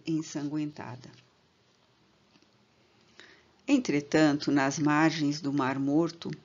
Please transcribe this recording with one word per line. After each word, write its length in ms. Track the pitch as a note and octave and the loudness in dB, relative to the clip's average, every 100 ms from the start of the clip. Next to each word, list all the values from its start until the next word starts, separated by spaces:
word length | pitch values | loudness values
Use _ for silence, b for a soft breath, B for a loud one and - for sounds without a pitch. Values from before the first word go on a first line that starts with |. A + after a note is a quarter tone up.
| - | -4
ensanguentada. 1040 | D#3+ D#3 D3+ C#3+ D3+ D3+ - A#2+ B2 - - _ _ _ _ _ _ _ _ _ _ _ _ _ _ _ _ _ _ _ b b b b b - | -4 -4 -8 -6 -4 -6 -8 -14 -14 -16 -20 _ _ _ _ _ _ _ _ _ _ _ _ _ _ _ _ _ _ _ b b b b b 0
Entretanto, 840 | C#4 - C#3+ C#3+ D#3 D#3 D3 - | 0 2 -2 2 4 4 2 0
nas 260 | C#3+ C3+ C#3+ | 2 2 0
margens 640 | D3 D3 D#3+ D#3+ C#3+ D3 | 2 4 2 2 -2 -2
do 100 | C#3+ | -4
Mar 280 | C#3 C3 C3+ | -2 -2 -2
Morto, 520 | C#3 D3 E3+ E3 - D3+ | 0 0 0 -4 -12 -12